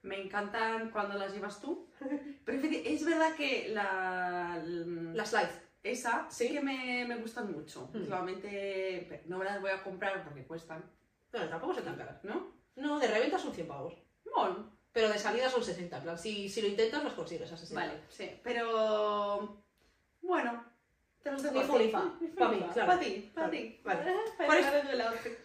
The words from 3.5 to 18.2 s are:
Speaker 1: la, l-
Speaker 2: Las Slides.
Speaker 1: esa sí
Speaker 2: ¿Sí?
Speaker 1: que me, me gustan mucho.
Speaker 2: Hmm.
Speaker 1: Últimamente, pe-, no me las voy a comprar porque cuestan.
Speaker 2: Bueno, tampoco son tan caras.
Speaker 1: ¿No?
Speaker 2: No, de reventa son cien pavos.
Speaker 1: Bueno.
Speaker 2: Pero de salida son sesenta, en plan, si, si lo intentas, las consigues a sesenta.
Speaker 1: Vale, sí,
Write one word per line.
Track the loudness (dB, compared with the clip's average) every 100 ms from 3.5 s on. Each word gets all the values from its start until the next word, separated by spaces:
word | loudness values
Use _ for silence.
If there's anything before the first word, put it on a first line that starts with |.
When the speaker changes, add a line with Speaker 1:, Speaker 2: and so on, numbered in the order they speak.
| 0 0
Speaker 1:
la, | -2 0 0 0 0 -2 -2 -2 -4
l- | -4 -4 -4 -4 -4
Speaker 2:
Las | -4 2
Slides. | 2 2 -4 -18 _
Speaker 1:
esa | -6 -4 0 0 -2
sí | 0 0
Speaker 2:
¿Sí? |
Speaker 1:
que | 2
me, | 0 -2 -2 -2 -2
me | -4
gustan | -6 -6 -6
mucho. | -6 -10 -12 -8
Speaker 2:
Hmm. | -6
Speaker 1:
Últimamente, | -2 -2 -2 -6 -6 -4 -4 -2 -2 -4 -8
pe-, | -12 -8
no | -4
me | -2
las | -2
voy | -2
a | -2
comprar | -4 -4 -2 -2
porque | -6 -14 -10
cuestan. | -12 -10 -12 -12 _ _ _ _
Speaker 2:
Bueno, | -4 -4
tampoco | -4 -2
son | -2
tan | -4 -8
caras. | -10 -10
Speaker 1:
¿No? | -6 -6 -6 -16 _ -6
Speaker 2:
No, | -2 2
de | 4
reventa | 4 4 2
son | -2
cien | -6 -8
pavos. | -6 -8 -10 _ _ -2
Speaker 1:
Bueno. | 2 2 0 -10 -16 _
Speaker 2:
Pero | 4 4
de | 4
salida | 2 2 4
son | 4
sesenta, | 0 -4 -6 -6
en |
plan, | -6 -4
si, | -4 -4 -2
si | 0
lo | 2
intentas, | 4 4 4
las | -2
consigues | -4 -6 -6 -8
a | -10
sesenta. | -6 -4 -4
Speaker 1:
Vale, | -6 -14
sí, | -10